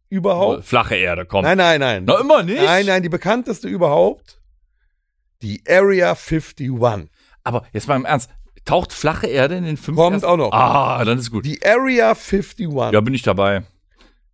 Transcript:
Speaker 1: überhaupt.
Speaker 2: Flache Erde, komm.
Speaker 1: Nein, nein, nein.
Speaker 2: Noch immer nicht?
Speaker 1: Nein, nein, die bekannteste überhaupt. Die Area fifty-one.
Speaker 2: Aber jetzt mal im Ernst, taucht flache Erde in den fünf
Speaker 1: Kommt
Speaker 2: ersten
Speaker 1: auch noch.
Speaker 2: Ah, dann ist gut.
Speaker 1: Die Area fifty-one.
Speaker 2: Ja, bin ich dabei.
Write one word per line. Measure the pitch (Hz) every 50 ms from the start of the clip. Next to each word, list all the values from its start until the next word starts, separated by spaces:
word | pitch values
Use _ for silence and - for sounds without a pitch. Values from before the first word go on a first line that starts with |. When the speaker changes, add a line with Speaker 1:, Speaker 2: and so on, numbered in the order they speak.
| _ _
Speaker 1:
überhaupt. | 196 190 170 202 185 175 196 214 240 - -
Speaker 2:
Flache | - - 120 110 - 110
Erde, | 92 92 87 87 85 90
komm. | - 101 98 95
Speaker 1:
Nein, | 151 185 190
nein, | 180 170 165 147
nein. | 139 127 113 95 92
Speaker 2:
Noch | 107 165 202
immer | 247 285 311 254 180
nicht? | 170 214 302 370
Speaker 1:
Nein, | - 175 190 202
nein, | 196 185 190 175
die | 165
bekannteste | 156 170 - 180 220 247 240 277 208 - - 185
überhaupt. | 196 185 170 151 143 165 180 208 285 - _ - - _ _ _ _ _ _ _ _ _ _ _ _ _ _ _ _ _ _ _ _ _ -
Die | 107 101 - - -
Area | 170 185 196 196 196 185 175 175 170
fifty-one. | - - - 165 160 151 - - - 139 127 127 120 120 120 107 98 78 - _ _ _ _ _ _ -
Speaker 2:
Aber | 123 120 117 - - -
jetzt | 107 -
mal | - 143
im | 127 -
Ernst, | - 151 131 - - - - - - _ - -
taucht | - 143 175 175 - -
flache | - - 151 160 - - -
Erde | 120 139 127 143 175
in | 185 180
den | 160 156
fünf | - - - 139
Speaker 1:
Kommt | 151 165 175 190
Speaker 2:
ersten | 202 185 170
Speaker 1:
auch | 175
noch. | 170 139 107 107
Speaker 2:
Ah, | 110 117 117 123 143 131 127 127 127 120
dann | 107 120 127
ist | 120 117
gut. | 117 104 120
Speaker 1:
Die | 147 151 - -
Area | 190 220 247 269 262 254 233 226 220 220
fifty-one. | - - - 196 196 - - - - 202 160 147 131 117 113 104
Speaker 2:
Ja, | 107
bin | 107 120 135
ich | 123 -
dabei. | 110 95 92 98 98 101 95 - - _ _ _ _ _ _ _ _ _ _ _ _